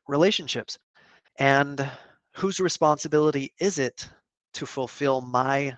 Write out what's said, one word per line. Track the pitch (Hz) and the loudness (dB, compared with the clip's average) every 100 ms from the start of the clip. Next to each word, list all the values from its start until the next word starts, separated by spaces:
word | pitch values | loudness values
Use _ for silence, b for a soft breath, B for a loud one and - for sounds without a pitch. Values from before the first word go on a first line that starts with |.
| - | -4
relationships. | 143 185 208 143 117 - - _ b b b b - | 4 4 2 -4 -8 -8 -14 _ b b b b 0
And | 139 139 143 139 139 127 B B _ - | 4 4 2 -2 -6 -8 B B _ -6
whose | 196 185 | -4 0
responsibility | 180 - 156 147 - 151 151 143 135 - | -2 2 2 2 0 2 2 0 -6 -2
is | 190 165 | -2 0
it | 127 - - _ _ _ _ | -4 -6 -16 _ _ _ _
to | - 135 | -12 -10
fulfill | - 127 - 143 131 | -8 -8 -2 0 0
my | 123 123 131 139 139 | 0 0 0 0 -2